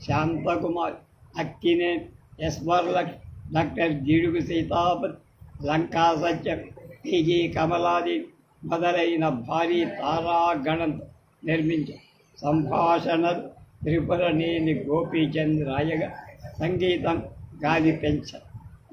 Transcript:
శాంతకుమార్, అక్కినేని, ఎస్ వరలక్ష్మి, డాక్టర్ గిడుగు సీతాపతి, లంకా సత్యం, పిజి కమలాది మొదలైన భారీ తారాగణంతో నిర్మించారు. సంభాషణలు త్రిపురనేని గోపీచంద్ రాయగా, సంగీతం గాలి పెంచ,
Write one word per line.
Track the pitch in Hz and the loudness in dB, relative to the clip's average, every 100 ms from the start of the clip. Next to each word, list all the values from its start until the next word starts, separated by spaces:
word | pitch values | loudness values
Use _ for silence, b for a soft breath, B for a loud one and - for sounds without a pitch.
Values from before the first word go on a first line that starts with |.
| - | -2
శాంతకుమార్, | 147 160 160 170 170 170 170 165 - - _ - 170 | 0 0 0 -2 -2 -2 -2 -4 -6 -16 _ -14 -8
అక్కినేని, | 151 - 170 175 175 170 - - - - | -8 -2 2 2 2 -2 -6 -18 -20 -6
ఎస్ | 160 151 156 | -6 -4 0
వరలక్ష్మి, | 180 175 180 170 - - - - | 2 2 0 -2 -6 -16 -16 -4
డాక్టర్ | 156 151 - 165 | -2 0 0 0
గిడుగు | 147 135 160 170 165 | 0 2 2 2 0
సీతాపతి, | 135 170 151 165 175 165 170 - _ - - - 143 | -2 -2 0 2 2 0 -4 -8 _ -20 -20 -8 -2
లంకా | 160 170 165 165 160 | 0 0 2 4 4
సత్యం, | 170 160 - 160 - - - - - | 0 -2 -4 -6 -8 -18 -20 -14 -2
పిజి | 180 160 175 165 160 | 2 4 2 2 0
కమలాది | 160 175 175 175 170 165 - _ _ _ 160 | 0 2 2 2 0 -2 -6 _ _ _ -4
మొదలైన | 170 175 175 170 170 160 | 0 2 2 2 2 0
భారీ | 123 117 156 170 175 160 | 0 -2 0 2 2 0
తారాగణంతో | - 143 165 165 170 170 160 139 165 165 147 - - _ _ - | -2 -2 -2 0 2 2 2 0 0 0 -4 -8 -20 _ _ -2
నిర్మించారు. | 165 156 160 143 - - _ _ - | 0 0 0 -4 -8 -20 _ _ -8
సంభాషణలు | 143 160 143 151 170 170 175 165 170 175 - - - - | 0 0 2 2 4 4 2 2 2 0 -6 -16 -20 -8
త్రిపురనేని | - 165 151 175 175 156 165 170 160 | -2 0 2 2 2 2 2 0 0
గోపీచంద్ | 131 135 156 165 170 147 156 156 156 139 | 0 0 0 0 0 0 2 2 2 0
రాయగా, | 135 156 160 185 - - - - - | 0 0 0 -4 -6 -18 -18 -16 -4
సంగీతం | 160 180 185 175 - 165 - - - - 147 | -2 2 2 2 0 -2 -4 -14 -18 -4 2
గాలి | 165 160 | 4 4
పెంచ, | 156 151 147 - - - - - - - | 2 0 -2 -4 -16 -18 -20 -20 -20 -10